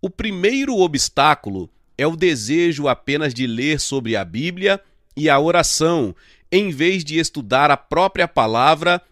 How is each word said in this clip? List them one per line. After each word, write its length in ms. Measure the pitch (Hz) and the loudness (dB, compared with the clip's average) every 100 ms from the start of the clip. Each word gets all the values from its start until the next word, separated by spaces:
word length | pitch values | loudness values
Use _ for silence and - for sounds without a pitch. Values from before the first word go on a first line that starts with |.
O 80 | 190 | -8
primeiro 680 | - 220 190 190 269 277 226 | -6 -6 0 0 0 -2 2
obstáculo 920 | 180 143 - - 143 147 - 95 87 _ _ - | 2 0 -2 2 2 2 -2 -10 -10 _ _ -4
é 80 | 143 | -2
o 120 | 165 | 0
desejo 720 | 180 139 107 156 170 147 143 | 0 0 -2 0 0 0 -2
apenas 440 | 123 - 143 151 | -2 -2 -2 -2
de 140 | 120 127 | -4 -4
ler 320 | 113 139 147 | -2 -2 -2
sobre 380 | - 135 113 107 | -2 -4 -2 -4
a 80 | 87 | -4
Bíblia 560 | 101 160 180 190 196 _ _ _ - | -6 -6 -2 -2 -2 _ _ _ -2
e 140 | 151 | 2
a 100 | 139 | 4
oração, 760 | 156 175 156 - 160 170 110 87 _ _ _ | 4 2 0 0 0 2 -2 -6 _ _ _
em 180 | 185 202 | 0 0
vez 320 | 139 170 190 | 0 0 0
de 160 | 147 156 | -4 -4
estudar 540 | 160 - 107 127 147 | -4 -6 -2 2 4
a 60 | 139 | 2
própria 500 | _ 151 190 - - | _ 0 0 0 -2
palavra 760 | - 110 113 135 156 165 175 _ | 0 0 2 2 2 2 -2 _